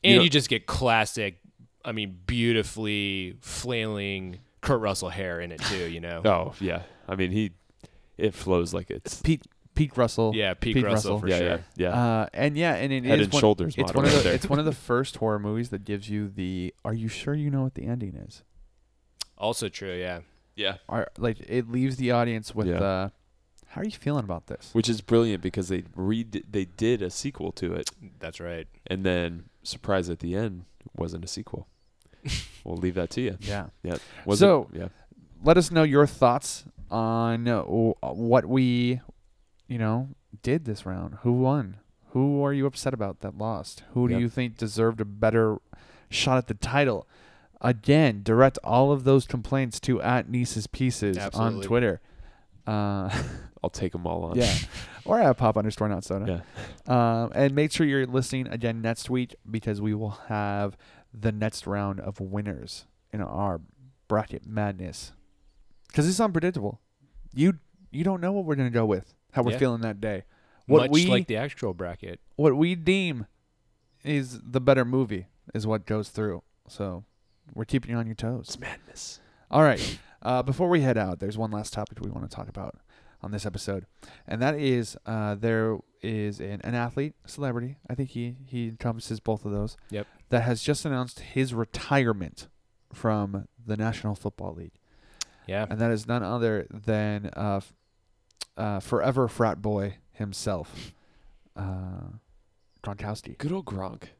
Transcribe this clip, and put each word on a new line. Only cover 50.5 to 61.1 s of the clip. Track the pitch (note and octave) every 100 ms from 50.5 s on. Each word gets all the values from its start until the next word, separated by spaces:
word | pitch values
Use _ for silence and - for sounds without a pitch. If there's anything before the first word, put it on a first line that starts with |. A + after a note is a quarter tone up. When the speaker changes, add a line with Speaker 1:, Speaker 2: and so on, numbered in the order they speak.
| A2+ G#2
Speaker 3:
Pieces | - C3 - G2+ F2+
on |
Speaker 2:
Absolutely. | G2+ - A2+ A2+ G2
Speaker 3:
Twitter. | A#2 A#2+ F2 - - - - _ - -
Uh, | G#2+ G#2 G2+ F#2+ B2 - -
<laughs> | - -
Speaker 1:
I'll | F2
take | - F#2
'em | F2 E2+
all | E2+ E2+
on. | A#2
Speaker 3:
Yeah. | A#2+ - - - - - -
Or | A3+
at | E3+ B2
pop | A#2 A2+
underscore | G#2+ - G#2+
not | G2
soda. | - G2 G2 F2 - - - - -
Speaker 1:
Yeah. | B2+ A#2 A2+
Speaker 3:
Um, | A#2 -
and | C#3
make | C#3 D3+
sure | - D#3
you're | C#3 B2+
listening | C3 B2+ C3 B2+
again | A#2+ A#2 A2+
next | A2+ A2+ -
week | B2+ B2 - -
because | A2 A2+ G2+
we | G#2+
will | G#2 G#2+ G#2+ -
have | G#2+ G#2 G2+ G2+ - - - _